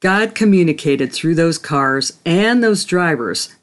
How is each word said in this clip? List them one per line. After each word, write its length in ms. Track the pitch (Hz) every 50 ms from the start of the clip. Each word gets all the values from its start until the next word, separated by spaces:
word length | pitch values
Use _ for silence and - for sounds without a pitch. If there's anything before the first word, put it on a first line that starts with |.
God 340 | - 185 190 208 226 226 226
communicated 800 | - 220 208 196 185 170 156 147 - - 147 139 139 135 127 -
through 220 | - - 160 170
those 220 | 160 165 165 156
cars 600 | - - - 143 139 135 135 135 135 135 - - _ -
and 360 | 170 170 190 214 226 240 247
those 220 | 233 220 208 196 -
drivers 720 | - 180 180 175 165 151 120 117 92 - - - - - _